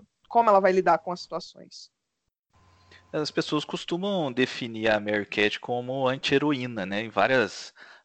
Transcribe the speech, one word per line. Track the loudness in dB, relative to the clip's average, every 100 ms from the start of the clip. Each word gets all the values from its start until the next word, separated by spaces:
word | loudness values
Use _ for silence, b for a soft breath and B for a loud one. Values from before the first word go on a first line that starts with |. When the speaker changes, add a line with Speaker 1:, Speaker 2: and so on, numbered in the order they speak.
| -6 _ _
Speaker 1:
como | 2 6
ela | 6
vai | 6
lidar | 4 4 2
com | 0
as | -12
situações. | -10 -10 -10 -18 -20 -20 -20 _ _ _ _ _ _ _ _ _ b b _
Speaker 2:
As | -6 -4
pessoas | -4 -2 -4 -4
costumam | -8 -6 -6 -4 -2 -2
definir | 0 -2 -2 -10 -2 0
a | 0
Mary | 0 -2 -2
Cat | 0 0 0
como | -6 -6 -4 -2 -2
anti-heroína, | -2 2 2 2 0 -4 -6 -4
né? | -4
Em | -2
várias, | 2 4 4 2 -4 -16 B B B